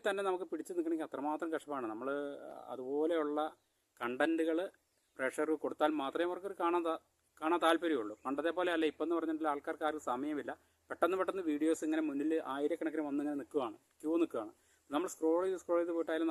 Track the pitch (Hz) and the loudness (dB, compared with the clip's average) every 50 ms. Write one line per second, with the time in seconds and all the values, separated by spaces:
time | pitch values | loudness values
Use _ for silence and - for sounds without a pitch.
0 | - 214 196 196 196 196 185 180 185 170 165 156 156 - 185 175 156 165 170 160 | 2 2 0 0 0 0 0 -2 -2 -4 -6 -6 -6 -4 -4 -2 -2 0 0 -2
1 | 156 131 - 131 139 147 151 151 175 165 160 143 - 143 143 135 123 113 110 113 | -2 -4 -6 -4 -2 -2 -2 -2 -2 -2 -2 -4 -4 -4 -4 -4 -4 -4 -6 -6
2 | 127 135 139 143 143 143 143 127 131 139 139 127 - 117 123 127 127 127 139 147 | -4 -4 -2 -2 -4 -6 -8 -10 -12 -14 -14 -14 -12 -10 -10 -8 -6 -2 0 2
3 | 156 160 170 160 151 147 147 147 151 156 - - _ _ _ _ _ _ _ - | 2 2 2 2 0 0 0 0 -2 -2 -4 -10 _ _ _ _ _ _ _ -6
4 | 123 120 127 127 147 160 165 160 160 165 160 170 190 185 - _ _ _ _ _ | -4 -2 0 2 2 4 4 2 2 2 0 0 -2 -4 -8 _ _ _ _ _
5 | _ _ _ - 131 131 - - 151 151 156 147 - 127 127 - 151 151 156 147 | _ _ _ -4 -2 -2 0 0 0 0 0 0 -2 -4 0 2 2 2 4 2
6 | 135 135 - 160 170 175 180 180 185 196 190 - 180 170 175 175 165 165 160 - | -2 -2 0 0 0 0 -2 -4 -6 -8 -4 0 2 2 2 2 2 0 -2 -4
7 | - _ _ _ _ _ _ - 151 160 170 170 170 160 165 165 170 165 156 123 | -6 _ _ _ _ _ _ -2 2 2 4 6 6 6 6 4 4 2 2 2
8 | 107 104 107 - - 131 139 143 147 170 160 180 180 180 170 165 160 151 - - | 0 -2 -6 -6 -4 -4 -2 0 0 0 0 0 0 2 2 2 2 0 0 0
9 | 156 165 170 165 160 160 160 151 160 151 143 143 - 165 160 - 160 151 151 151 | 0 0 0 0 0 0 -2 0 0 0 0 -2 -2 -6 -4 -2 0 0 0 -2
10 | - 143 123 127 139 151 151 143 117 120 151 - _ _ _ _ _ - 131 - | -2 -4 -2 -2 -2 -2 -4 -4 -4 -6 -8 -10 _ _ _ _ _ -12 -2 2
11 | 170 170 190 190 185 170 170 196 175 156 147 147 156 160 160 - 170 156 156 160 | 2 2 4 2 0 0 -2 -2 0 0 0 2 4 2 2 2 0 0 0 0
12 | 156 147 139 143 147 156 160 160 - 135 131 143 147 147 170 - 165 156 147 160 | 0 0 0 0 0 0 0 0 0 -2 -2 -2 -2 0 0 -2 -2 -4 -2 -4
13 | 151 147 139 147 143 147 147 - - - - 147 127 113 104 - _ _ _ _ | -4 -2 -2 -2 -2 -2 -4 -4 -6 -4 -2 -2 -2 -2 -4 -10 _ _ _ _
14 | - 151 165 170 170 160 - 120 107 107 - _ _ _ _ _ _ - 139 151 | -2 0 2 2 2 2 0 -4 -6 -6 -10 _ _ _ _ _ _ -4 -2 -2
15 | 180 180 - - 160 160 165 175 185 190 190 170 - - 175 170 170 175 170 165 | -2 -2 -4 0 2 4 4 4 2 0 -2 -2 0 2 2 2 2 2 0 0
16 | 156 165 160 160 165 165 | 0 0 0 0 2 2